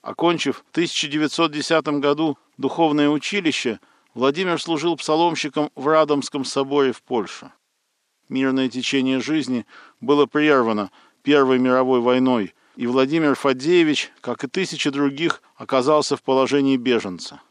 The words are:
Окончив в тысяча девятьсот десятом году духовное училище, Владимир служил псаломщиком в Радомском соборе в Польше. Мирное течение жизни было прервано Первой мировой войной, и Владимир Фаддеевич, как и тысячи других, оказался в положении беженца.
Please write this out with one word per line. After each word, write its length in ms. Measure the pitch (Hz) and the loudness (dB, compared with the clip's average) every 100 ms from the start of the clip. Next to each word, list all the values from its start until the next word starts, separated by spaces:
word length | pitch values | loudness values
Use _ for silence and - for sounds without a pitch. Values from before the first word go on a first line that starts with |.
Окончив 600 | - 107 165 170 143 - _ | -12 -2 0 0 -2 -6 _
в 40 | |
тысяча 360 | - 170 - 156 | -4 -4 -4 -4
девятьсот 440 | 147 151 - 165 | -2 -2 0 -2
десятом 500 | 147 - 160 151 147 | -2 0 0 2 -2
году 340 | 143 151 160 139 _ - | 0 0 -2 -4 _ -6
духовное 520 | 127 - 165 147 147 | -6 0 2 4 2
училище, 680 | 147 - 202 165 - 120 104 _ _ _ - | 0 -2 -2 -2 -2 -4 -6 _ _ _ -2
Владимир 440 | 131 147 185 160 | -2 0 -2 -4
служил 360 | 165 160 170 160 | -4 -4 -2 -4
псаломщиком 760 | - 156 175 156 147 151 151 - | -2 2 2 0 -6 -4 -6 -4
в 120 | 135 | 2
Радомском 560 | 156 151 143 123 147 | 2 4 0 -2 -8
соборе 500 | 131 139 135 143 135 | -4 -4 0 2 0
в 100 | 120 | -2
Польше. 480 | _ 123 90 - - _ _ _ _ _ _ _ _ | _ -4 -4 -12 -20 _ _ _ _ _ _ _ _
Мирное 420 | 131 135 131 131 | -2 0 0 -2
течение 500 | 127 117 139 131 131 | -4 -4 -2 0 -2
жизни 480 | 120 156 127 123 - - - _ | -2 -4 -2 -6 -6 -20 -20 _
было 260 | 117 147 135 | 0 2 4
прервано 640 | 151 151 139 113 107 98 _ _ _ | 2 4 4 2 -2 -4 _ _ _
Первой 380 | - 147 131 127 | 2 4 4 4
мировой 400 | 127 127 131 127 | 4 2 2 2
войной, 560 | 120 127 127 123 95 _ _ - | 2 2 2 0 -2 _ _ -8
и 120 | 120 | -2
Владимир 480 | 127 135 165 151 131 | 0 2 0 0 0
Фаддеевич, 760 | 143 131 143 180 160 135 - _ | 0 0 2 2 2 0 -4 _
как 240 | - - | -10 -8
и 40 | 131 | -6
тысячи 420 | 190 185 147 147 | -4 -4 -2 -4
других, 540 | 139 143 139 165 - _ _ | 0 -2 0 -4 -4 _ _
оказался 600 | 113 135 127 151 139 139 | -2 0 4 2 2 -4
в 60 | |
положении 520 | - 131 127 143 135 131 | 0 2 4 2 2 0
беженца. 640 | 123 117 101 87 - - _ | 2 0 0 -10 -14 -18 _